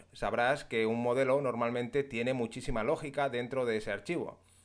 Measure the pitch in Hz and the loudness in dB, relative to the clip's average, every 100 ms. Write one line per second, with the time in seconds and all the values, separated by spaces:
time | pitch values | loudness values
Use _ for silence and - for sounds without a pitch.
0 | - - 104 113 120 147 - 113 110 117 | -18 -4 -2 2 4 2 0 0 2 2
1 | 120 123 127 139 135 117 120 123 120 143 | 2 2 4 4 2 0 0 0 -2 -2
2 | 139 117 120 131 113 127 - 117 110 160 | -2 -2 0 0 -2 -4 -2 0 0 0
3 | 156 143 143 120 120 131 120 110 107 101 | -2 -2 0 0 -2 0 2 0 0 -6
4 | - 170 - - _ _ | -2 -4 -4 -10 _ _